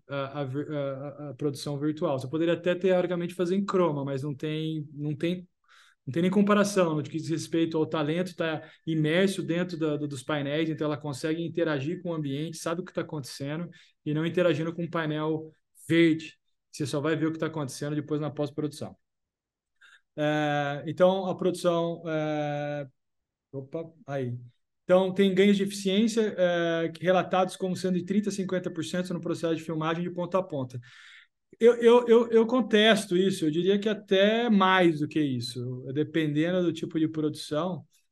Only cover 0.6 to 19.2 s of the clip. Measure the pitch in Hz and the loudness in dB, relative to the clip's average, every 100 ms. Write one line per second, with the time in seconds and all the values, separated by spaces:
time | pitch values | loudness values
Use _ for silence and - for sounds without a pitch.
0.6 | 147 147 139 131 143 139 147 127 147 131 | -6 -6 -6 -8 -12 -12 -14 -6 -6 -4
1.6 | 147 143 151 156 170 135 131 156 170 165 | -8 -4 -4 -2 -2 -2 -4 -2 0 0
2.6 | 175 180 185 180 175 175 170 - 175 196 | 0 0 2 2 2 -2 -4 -4 0 0
3.6 | 202 190 170 143 139 135 147 131 156 156 | 0 2 2 0 -4 -4 -6 -6 -6 -4
4.6 | 160 156 147 143 147 147 165 180 175 _ | -4 -6 -8 -8 -6 -4 -4 -4 -10 _
5.6 | _ - _ _ - 165 185 196 202 208 | _ -20 _ _ -6 0 2 4 4 4
6.6 | 202 190 170 151 131 160 135 156 - 165 | 4 2 2 0 -4 -8 -4 -4 -2 0
7.6 | 165 160 156 160 147 165 180 - 165 156 | 0 0 0 0 0 -2 -4 -4 -4 -4
8.6 | - - - 160 151 170 196 196 151 165 | -8 -12 -4 0 2 4 2 0 -2 -2
9.6 | 180 160 156 147 147 135 - 151 139 151 | -2 -2 -2 -2 -4 -8 -4 -2 -2 -2
10.6 | 160 151 151 147 151 131 160 165 170 170 | -2 -2 -4 -4 -6 -6 -4 -4 -4 -2
11.6 | 160 143 139 175 175 160 143 139 160 160 | 0 0 -4 -6 -6 -6 -4 -6 -6 -8
12.6 | 165 170 185 - 160 156 127 - 139 156 | -6 -6 -6 -8 -6 -10 -12 -10 -8 -8
13.6 | 175 - _ _ 151 151 165 170 175 151 | -10 -14 _ _ -4 -2 0 2 2 2
14.6 | 165 170 170 170 156 151 156 156 156 _ | -2 -6 -6 -4 -4 -2 -2 -4 -8 _
15.6 | _ _ - 165 165 156 - - _ _ | _ _ 0 4 4 2 -4 -18 _ _
16.6 | _ - 143 147 151 156 156 160 156 160 | _ -8 -4 -2 -2 0 -2 -2 -6 -4
17.6 | 135 - 147 151 147 151 151 - 147 151 | -8 -6 -4 -4 -4 -4 -4 -4 -6 -4
18.6 | 147 147 98 - _ _ | -8 -8 -12 -14 _ _